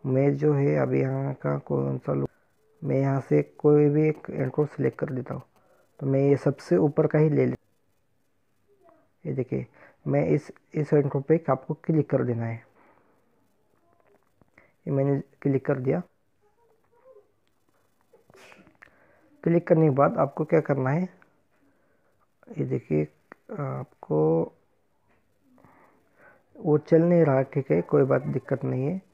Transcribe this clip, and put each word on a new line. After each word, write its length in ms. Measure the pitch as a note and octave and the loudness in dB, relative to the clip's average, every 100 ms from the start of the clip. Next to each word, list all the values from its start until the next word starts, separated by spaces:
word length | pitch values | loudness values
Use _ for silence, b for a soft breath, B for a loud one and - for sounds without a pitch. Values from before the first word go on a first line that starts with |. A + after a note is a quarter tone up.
| C#3+ | 0
मैं 300 | C3 C#3 C#3 | 0 2 2
जो 160 | D3+ | 0
है 220 | C#3+ C#3+ D3+ | 2 2 0
अभी 220 | C3+ C3 | 0 0
यहाँ 340 | C3+ C3+ C#3 C3+ | -2 -2 -6 -6
का 220 | D3 C#3+ | -6 -6
कौन 380 | - C#3 C3+ C3+ | -4 -4 -2 -6
सा 160 | - | -4
लूँ, 140 | C#3+ C3+ _ _ _ _ _ | -4 -4 _ _ _ _ _
मैं 160 | D#3 C3+ | -4 -2
यहाँ 220 | C#3 C3+ | 0 -2
से 200 | - D3 C#3+ _ | 0 0 0 _
कोई 320 | D3+ D3 D3 | 4 6 4
भी 180 | D3 D#3 | 2 0
एक 200 | D3+ - | -2 -10
इंट्रो 340 | D#3 C3 B2+ D3 | -6 -6 -2 -4
select 300 | - C#3 - | -2 -4 -4
कर 100 | D3 | -8
देता 220 | B2+ A#2+ | -6 -8
हूँ। 80 | C3+ - b b b b _ | -12 -14 b b b b _
तो 80 | C#3 | -2
मैं 140 | C3+ | 0
ये 160 | C#3 C#3 | 2 2
सबसे 400 | - C3+ - F3 | 2 -4 0 2
ऊपर 300 | D#3+ D3 D3+ | 2 2 0
का 120 | D3+ | 2
ही 100 | D#3 | 2
ले 160 | C#3+ B2+ | 2 0
ले, 100 | B2+ _ _ _ _ _ _ _ _ _ _ _ _ _ _ _ _ E3 | -2 _ _ _ _ _ _ _ _ _ _ _ _ _ _ _ _ -10
ये 80 | |
देखिए 320 | C3+ B2+ C3+ A#2+ b b b - | -6 -4 -6 -8 b b b -4
मैं 200 | C#3+ - | -2 0
इस, 240 | D3+ - - _ | 0 -2 -20 _
इस 200 | - D3 | -6 0
इंट्रो 260 | D3+ C#3 C#3 | 2 2 -4
पे 220 | C#3 D#3+ - | 0 0 2
आपको 240 | C3 - D#3 | -2 -2 -10
click 340 | - D#3+ C#3+ | 0 0 2
कर 140 | C#3 | 0
देना 220 | B2 A#2 A#2 | 0 -4 -4
है। 180 | A2+ - _ b b b b _ _ _ _ _ _ _ _ _ _ _ _ _ _ b b - | -8 -14 _ b b b b _ _ _ _ _ _ _ _ _ _ _ _ _ _ b b -6
ये 40 | |
मैंने 300 | C#3 C#3 C#3 - _ | -2 0 -2 -4 _
click 240 | D3 C3+ - | -2 -2 -2
कर 140 | C#3 | -4
दिया। 220 | B2+ D#3+ - _ _ _ _ _ _ _ _ A#4+ B4+ G#4+ G4+ _ _ _ _ _ _ _ _ _ _ - - - - _ - b b b b _ | -2 -4 -4 _ _ _ _ _ _ _ _ _ -20 -20 _ _ _ _ _ _ _ _ _ _ _ -20 -20 -20 -20 _ -20 b b b b _
click 240 | - E3+ E3+ | 0 0 4
करने 180 | E3 D#3+ | 4 4
के 100 | C3+ | 4
बाद 220 | C#3+ F#3+ | 2 2
आपको 260 | C#3+ - D#3 | -4 -2 0
क्या 140 | E3 | 0
करना 280 | D3+ C#3 C3 | 0 -2 -2
है, 180 | D3 F3+ _ _ _ _ _ _ _ _ _ _ _ _ _ - | -2 -4 _ _ _ _ _ _ _ _ _ _ _ _ _ -20
ये 160 | G3 C3+ | -8 -6
देखिए 380 | C3 - D3+ D3 _ _ - _ | -6 -2 -4 -4 _ _ -20 _
आपको 680 | G#3 C#3 C3+ C3 _ - D3+ D#3 E3 E3+ _ _ _ _ _ _ _ _ _ C4+ B3+ b b b b b b b b _ - | -10 -8 -8 -12 _ -4 0 0 0 -4 _ _ _ _ _ _ _ _ _ _ _ b b b b b b b b _ -10
वो 220 | - D3+ | 0 0
चल 220 | - E3 | 4 4
नहीं 220 | E3+ F3 | 6 4
रहा, 180 | D#3 C3+ | 4 2
ठीक 280 | C3+ - C3+ | 0 -4 0
है, 100 | D#3 | -2
कोई 200 | F3 D3 C3+ | 2 2 2
बात 160 | C3+ | 2
दिक्कत 400 | C#3 C#3 - C3+ | 0 -6 -4 -6
नहीं 220 | C3 B2+ C3+ | -4 -4 -4
है। 160 | F#3 - | -6 -10